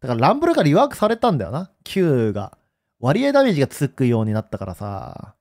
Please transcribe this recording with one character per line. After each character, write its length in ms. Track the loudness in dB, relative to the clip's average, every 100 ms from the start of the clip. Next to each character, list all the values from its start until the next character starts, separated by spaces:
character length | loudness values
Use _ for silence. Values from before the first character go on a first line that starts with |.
だ 80 | -4
か 60 |
ら 140 | 0 2
ラ 60 |
ン 60 | 2
ブ 80 | 2
ル 60 |
が 80 | 2
リ 120 | 4
ワ 100 | 4
ー 40 | 2
ク 80 | 0
さ 120 | -2
れ 80 | 0
た 160 | 0
ん 60 | 0
だ 80 | -2
よ 40 |
な。 200 | -8 -10 _
Q 500 | -8 -2 2 2 0
が。 240 | -2 -8 -14 _ _ _ _
割 260 | -2 0 2
合 60 |
ダ 100 | 2
メ 80 | 2
ー 20 |
ジ 80 | 2
が 40 | 0
つ 220 | 0 -6
く 180 | 0 0
よ 140 | 2
う 40 | 0
に 80 |
な 80 | -2
っ 80 | -4
た 80 | -10
か 80 | -10
ら 80 |
さ。 600 | -10 -10 -10 -12 -16 -20 _